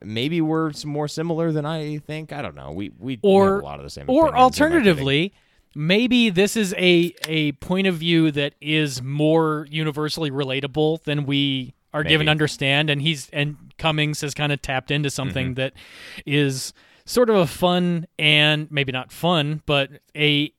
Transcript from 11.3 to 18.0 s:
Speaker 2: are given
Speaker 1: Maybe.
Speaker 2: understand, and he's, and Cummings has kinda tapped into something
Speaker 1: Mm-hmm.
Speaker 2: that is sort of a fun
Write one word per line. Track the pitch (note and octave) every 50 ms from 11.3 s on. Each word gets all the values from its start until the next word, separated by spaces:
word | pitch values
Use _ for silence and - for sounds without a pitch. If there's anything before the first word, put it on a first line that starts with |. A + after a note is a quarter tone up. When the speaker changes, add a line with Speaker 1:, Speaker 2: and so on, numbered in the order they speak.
| C#3+ C#3 C#3+ C#3 C3+ C3 B2+ C3 - _ _ _ -
Speaker 2:
are | D3+ D#3
given | D#3+ D#3 D#3 D3+
Speaker 1:
Maybe. | D#3
Speaker 2:
understand, | D#3 D3+ D#3 C#3 - - D3 C3+ C#3 C#3+ D#3 D3+
and | C#3+ C#3+ C#3
he's, | E3 D#3+ C3+ - - -
and | D3 C#3+ D3 - - - - - -
Cummings | D#3+ D#3+ D3+ D3+ D3+ D3+ D3+ -
has | D#3 C#3+ -
kinda | - D3 D3 C#3+
tapped | C3+ - - C3+ C3 - -
into | D3 D3 D3 C#3
something | - - C3 - F2+ C3 C3 C3
Speaker 1:
Mm-hmm. | B2
Speaker 2:
that | C3 C3 C3+ - - - - - - - - - - -
is | D3+ C#3+ D3 C#3+ C#3 C3+ B2+ - - - _ _ _ _ _ _
sort | - - A#3+ B3 A3+
of | A3
a | G3 E3+
fun | C#3+ - - F3+ F3+ F3+ F3+ F3+ F3 F3 E3